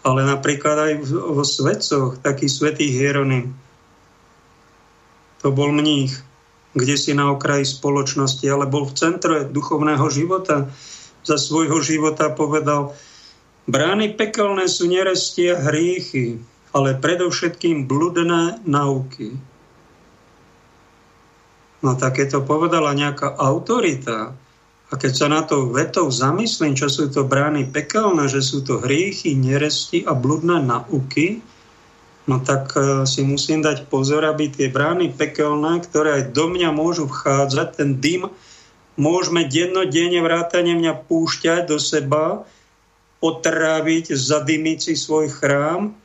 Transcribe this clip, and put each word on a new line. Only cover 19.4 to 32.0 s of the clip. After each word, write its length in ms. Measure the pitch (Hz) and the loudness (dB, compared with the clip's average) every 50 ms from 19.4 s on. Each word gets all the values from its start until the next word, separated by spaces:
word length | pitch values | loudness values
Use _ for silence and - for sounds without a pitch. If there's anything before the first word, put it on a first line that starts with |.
| - - _ _ - _ _ - - - - - - - _ _ _ _ _ _ - _ _ _ _ _ _ _ _ _ _ _ _ _ _ _ _ _ _ _ _ _ _ _ _ _ _ _ | -14 -16 _ _ -20 _ _ -20 -20 -20 -20 -20 -20 -20 _ _ _ _ _ _ -20 _ _ _ _ _ _ _ _ _ _ _ _ _ _ _ _ _ _ _ _ _ _ _ _ _ _ _
No 160 | - 135 127 | 0 0 0
tak 240 | 131 139 131 131 - | 2 0 -2 0 0
keď 160 | 139 139 - | 0 0 0
to 40 | 143 135 | -2 0
povedala 480 | 135 151 156 165 165 170 165 156 143 | 0 0 2 2 2 2 2 2 2
nejaká 400 | 143 139 147 143 143 - 143 139 | 0 0 0 -2 -2 -2 -4 -6
autorita, 1040 | - - 131 - 156 170 165 - 233 247 220 175 139 131 - 120 113 110 110 123 131 131 _ _ _ _ _ _ _ _ _ _ | -2 0 0 2 0 0 0 0 0 2 2 0 -2 -2 -4 -6 -6 -6 -6 -10 -12 -18 _ _ _ _ _ _ _ _ _ _
a 80 | - | -8
keď 160 | 135 - 135 | -2 -2 -2
sa 160 | 131 - 156 143 | 0 2 2 2
na 160 | 151 156 156 | 2 0 2
to 240 | - 156 143 131 123 | 0 0 0 0 0
vetou 400 | 117 135 139 135 - 196 170 143 | 0 0 0 0 0 0 0 0
zamyslím, 640 | 127 - 131 135 156 190 233 226 - - 170 147 | 0 0 2 2 2 2 0 -2 -2 -2 0 0
čo 160 | 135 131 147 143 | 0 0 0 -2
sú 240 | - - 151 139 | 0 0 -2 -2
to 80 | 135 147 | 0 0
brány 480 | 135 127 135 135 143 151 151 147 131 131 | 0 2 2 2 2 2 0 -2 -2 -2
pekelné, 560 | - 147 147 - - 214 214 208 185 156 143 | -4 -6 -6 -2 -2 0 2 4 2 2 2
že 160 | 139 131 139 | 2 0 0
sú 240 | 131 131 - 139 131 | -2 -2 -2 -4 -2
to 160 | 135 131 107 | -2 -4 -2
hriechy, 560 | 104 123 139 151 185 202 196 - - 175 139 | 0 0 0 0 0 -2 -4 -4 -2 0 0
neresti 640 | 135 127 127 135 143 147 151 151 - - - - 170 | 2 2 2 2 2 0 0 -2 -4 -4 -2 -2 -2
a 160 | - 180 151 | 0 0 -2
bludné 480 | 127 123 135 151 156 160 170 175 165 139 | 0 2 0 0 2 2 2 2 2 2
nauky, 800 | 123 120 123 123 - - 135 131 - - 143 151 185 220 233 - - - - - - - - - - - - | 0 -2 -2 -2 -2 -2 -2 -2 -2 0 0 0 0 -2 -6 -10 -18 -20 -20 -20 -20 -20 -20 -20 -20 -20 -20